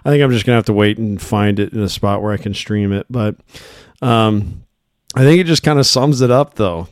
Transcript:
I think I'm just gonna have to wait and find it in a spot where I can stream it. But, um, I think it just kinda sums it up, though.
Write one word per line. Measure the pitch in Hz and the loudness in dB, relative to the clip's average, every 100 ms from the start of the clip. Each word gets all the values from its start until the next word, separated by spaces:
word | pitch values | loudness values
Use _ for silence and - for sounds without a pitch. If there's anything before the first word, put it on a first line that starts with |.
| 139 | 0
I | |
think | 147 | 2
I'm | 139 | 2
just | 120 110 | 0 2
gonna | 117 | 0
have | 107 | 2
to | |
wait | 104 104 107 | 0 0 0
and | 110 98 | -4 -6
find | - 107 104 104 | -4 0 0 0
it | 101 | -2
in | 113 | -4
a | 98 | -6
spot | - 101 101 | -4 -2 -2
where | 104 | -2
I | 104 | -4
can | 104 | -6
stream | 98 - 107 101 | -8 -6 -2 -2
it. | 98 - | -4 -4
But, | 123 107 - _ - - - - - | -4 -4 -6 _ -20 -20 -20 -20 -6
um, | 131 113 110 104 101 - - _ _ _ - - | 0 2 2 0 -4 -10 -18 _ _ _ -8 2
I | |
think | 135 170 | 4 4
it | 170 | 4
just | 160 | 0
kinda | - 147 | 2 2
sums | 131 131 139 131 | 2 0 0 2
it | 123 | 2
up, | 123 143 - | 2 0 -2
though. | 101 85 85 | -4 -4 -10